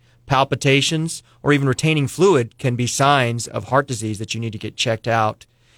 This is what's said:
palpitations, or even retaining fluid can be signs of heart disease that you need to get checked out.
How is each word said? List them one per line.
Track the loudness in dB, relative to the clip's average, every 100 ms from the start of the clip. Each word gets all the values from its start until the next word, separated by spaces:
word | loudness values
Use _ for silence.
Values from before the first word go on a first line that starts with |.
| _ _ -2
palpitations, | 0 2 0 2 2 2 -2 -4 -8 -16 _
or | 0
even | 2 2
retaining | 0 0 0 0
fluid | 2 4 4 0 -4
can | -4 -2
be | -2
signs | 0 2 4 2 -4 -6
of | -10 -2
heart | 0 0
disease | -4 -6 -6
that | -8
you | -6
need | -8
to | -8
get | -10 -4
checked | -4 -2 0
out. | 0 0 -4 _ _ _